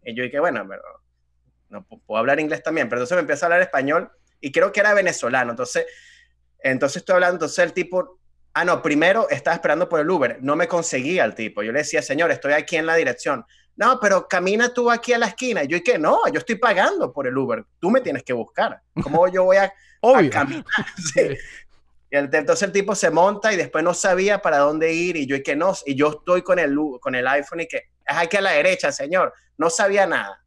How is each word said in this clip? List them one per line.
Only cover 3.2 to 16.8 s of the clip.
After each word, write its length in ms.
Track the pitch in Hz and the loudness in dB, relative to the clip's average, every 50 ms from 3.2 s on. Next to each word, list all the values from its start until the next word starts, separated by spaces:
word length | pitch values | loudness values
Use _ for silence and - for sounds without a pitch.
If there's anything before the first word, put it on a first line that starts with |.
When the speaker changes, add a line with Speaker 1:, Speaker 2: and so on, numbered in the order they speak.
Speaker 1:
empieza 240 | 156 139 147 139 180 | 0 -2 -2 -2 0
a 20 | 170 | 2
hablar 140 | 170 175 | 2 2
español 480 | 185 - - 139 131 139 151 170 190 - _ _ _ _ _ _ | 2 0 -2 -2 -2 0 0 -2 -2 -4 _ _ _ _ _ _
y 120 | - 143 | -12 -4
creo 200 | 135 160 165 202 | 2 2 2 2
que 80 | - 208 | 2 2
era 120 | 202 214 208 | 2 4 4
venezolano. 560 | 202 190 175 160 - - 120 123 131 123 120 | 4 2 0 -2 -2 -4 0 0 0 0 -2
Entonces, 340 | 117 117 127 - - 170 165 - - - - - - _ _ _ _ _ _ _ _ _ | -4 -6 -8 -4 -4 -4 -6 -6 -10 -20 -20 -20 -20 _ _ _ _ _ _ _ _ _
entonces 360 | - 135 131 123 143 139 - 180 | -4 -2 0 0 0 -2 -2 -6
estoy 160 | - - 185 | -2 2 2
hablando, 200 | 180 180 180 180 | 4 4 2 0
entonces 220 | 175 160 143 - - | -2 -6 -6 0 0
el 120 | 175 165 | 0 0
tipo, 460 | 170 185 175 175 180 185 180 - - _ _ _ _ _ _ _ | 0 -6 -6 -2 -2 -4 -4 -4 -10 _ _ _ _ _ _ _
ah, 120 | _ 156 170 | _ -2 0
no, 180 | 180 170 - | 2 0 0
primero 460 | - 160 147 147 165 180 196 226 214 - | 0 0 2 4 4 4 4 4 2 0
estaba 240 | 147 139 - - 165 | -2 -2 0 -2 -2
esperando 340 | 165 - 170 147 160 180 175 | 0 2 0 2 2 0 0
por 120 | 175 156 | 0 0
el 100 | 147 165 | 0 0
Uber, 280 | 190 165 135 117 117 - | 0 0 0 0 -2 -4
no 140 | 127 139 147 | -2 -2 0
me 100 | 165 180 | 0 0
conseguía 580 | 170 180 170 165 - - 131 127 151 185 180 131 | 0 0 -2 -2 -2 -4 -4 -2 -2 0 0 0
el 100 | 107 98 | 0 0
tipo. 280 | - 110 104 - 104 | -6 -10 -8 -6 -6
Yo 80 | 107 110 | -6 -2
le 80 | 117 143 | -2 -4
decía, 220 | 151 - - 156 | -4 0 -2 -4
"Señor, 280 | 143 - - 147 170 160 | -2 -2 -2 0 2 0
estoy 200 | 139 131 - 139 | 0 -2 0 0
aquí 240 | 143 151 147 - 170 | 0 0 0 -2 -4
en 100 | 160 160 | -4 -2
la 100 | 165 165 | 2 0
dirección". 480 | 165 156 131 117 - - 156 143 117 - _ _ _ _ _ _ | 2 2 0 -4 -4 -4 -4 -4 -4 -6 _ _ _ _ _ _
"No, 240 | - 208 240 262 240 | 0 2 2 2 2
pero 260 | 208 202 196 185 185 | 2 2 2 2 0
camina 480 | - - 180 180 185 202 220 233 240 240 | 0 -2 0 0 0 2 2 0 0 0
tú 160 | 247 240 240 | 0 2 2
aquí 220 | 233 233 233 247 | 2 0 0 0
a 60 | 240 233 | 0 2
la 80 | 233 208 | 2 -2
esquina". 340 | - - 254 254 226 175 | -2 -6 -6 -4 -2 -2
Y 60 | 147 131 | -2 -2
yo, 80 | 165 | -2
"¿Y 60 | 175 175 | -2 2
qué? 140 | 247 233 180 | 0 0 2
No, 180 | 151 165 254 453 453 - | 4 2 4 4 2 0
yo 80 | - 151 | -2 -4
estoy 160 | - - 226 | -4 -4 -4
pagando 560 | 196 254 233 196 175 | 0 2 2 2 4